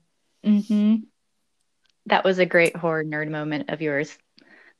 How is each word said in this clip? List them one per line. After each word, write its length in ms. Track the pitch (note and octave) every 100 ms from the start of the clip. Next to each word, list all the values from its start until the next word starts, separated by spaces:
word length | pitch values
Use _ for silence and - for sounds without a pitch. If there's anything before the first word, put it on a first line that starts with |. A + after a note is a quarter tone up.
| _ _ _ _
Mm-hmm. 520 | G3 G#3 G3+ G#3 G#3 A3 - _ _ _ _ _ _ _ _ _ -
That 160 | G#3
was 160 | F#3+ F#3
a 80 | F3
great 300 | F3 E3+ E3+
horror 260 | E3+ D#3+
nerd 240 | D#3 D3+ D3+
moment 400 | D#3 D3+ D3+ C#3+
of 120 | D#3+
yours. 340 | D#3 C#3 D3+ - _ _ _ - -